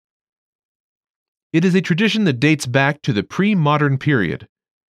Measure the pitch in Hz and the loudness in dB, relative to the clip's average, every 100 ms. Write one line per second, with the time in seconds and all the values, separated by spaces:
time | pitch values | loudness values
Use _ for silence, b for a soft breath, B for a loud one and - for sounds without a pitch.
0 | _ _ _ _ _ _ _ _ _ _ | _ _ _ _ _ _ _ _ _ _
1 | _ _ _ _ _ 160 185 185 175 170 | _ _ _ _ _ 0 2 0 0 0
2 | 220 220 196 123 147 151 127 127 139 147 | 0 0 -2 0 0 0 0 0 0 -2
3 | - 104 92 - 202 202 147 147 143 135 | -2 -2 -4 -2 0 2 2 2 0 0
4 | 147 131 87 65 - _ _ _ | 0 0 0 -4 -12 _ _ _